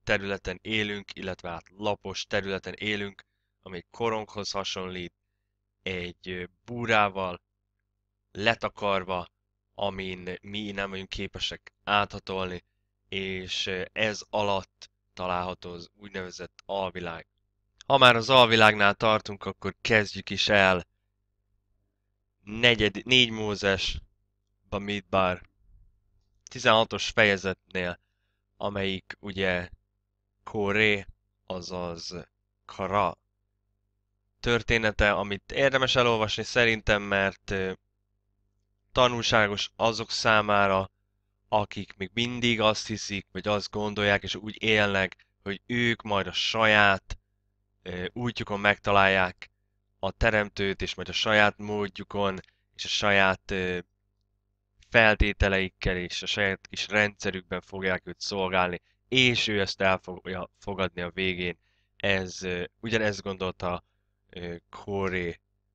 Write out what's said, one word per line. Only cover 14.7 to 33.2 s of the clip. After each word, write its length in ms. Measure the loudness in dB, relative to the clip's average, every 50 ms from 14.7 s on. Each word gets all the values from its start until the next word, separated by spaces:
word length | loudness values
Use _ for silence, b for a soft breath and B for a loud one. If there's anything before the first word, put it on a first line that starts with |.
| _ _ -20 -20 _ _ _ _ _
található 580 | -8 -4 -4 -4 -4 -4 -6 -8 -10 -12 -14
az 180 | -14 -14 -16 -18 _
úgynevezett 680 | _ -18 -12 -10 -10 -10 -10 -12 -14 -14 -16 _ -18 _
alvilág. 640 | -6 -4 -4 -4 -4 -6 -8 -10 -10 -10 -12 -14 _ _ _ _ _ _ _ _ _ _ -10 0
Ha 120 | 2 6
már 180 | 8 8 8 8
az 140 | 6 4 6
alvilágnál 640 | 8 8 8 8 8 8 8 8 8 6 4 4 4
tartunk, 520 | 4 2 2 2 2 -2 -6 -12 -10 -10
akkor 300 | -10 -10 -8 -8 -10 -8 _
kezdjük 480 | 0 2 4 4 4 2 -4 -10 -10 -6
is 200 | -4 -2 2 4
el 380 | 6 6 6 6 4 2 -2 -6 _ _ _ _ _ _ _ _ _ _ _ _ _ _ _ _ _ _ _ _ _ _ _ _ _ _ _ _ _ _ _
negyed-, 640 | -12 -2 2 2 4 4 4 2 0 0 -2 0
négy 240 | 2 4 4 4 4
Mózes 720 | 0 -2 -2 -4 -2 0 2 2 2 2 0 -4 -6 -8 -12 _ _ _ _ _ _ _ _ _ _ _ _ _
Bamidbar 720 | -8 -6 -6 -6 -6 -6 -4 _ 0 0 2 0 -2 -4 -10 -18 _ _ _ _ -20 -20 _ _ _ _ _ _ _ _ _ _ _ _ _
tizenhatos 640 | -16 -10 0 4 6 6 6 4 2 0 -4 -6 0
fejezetnél, 960 | 4 4 6 6 4 2 0 -2 -4 -6 _ _ -6 -4 -4 -4 -6 -8 _ _ _ _ _ _ _ _ _ _ _
amelyik 600 | -8 -6 -4 -4 -2 -4 -4 -4 -6 -8 -14 -16 -14
ugye 500 | -12 -8 -4 -2 0 0 0 -2 -4 -8 -14 -20 _ _ _ _ _ _ _ _ _ _ _ _ _
Kóré, 640 | -8 -4 -2 -2 0 2 2 2 2 2 0 -4 -10 -20 _ _ _ _ _ _
azaz 680 | -10 -10 -10 -10 -8 -8 -8 -6 -8 -8 -10 -12 -14 -14 -14 -16 -18 _ _ _ _ _ _ _
Kara 520 | -16 -8 -6 -4 -2 0 0 0 0 -2 -6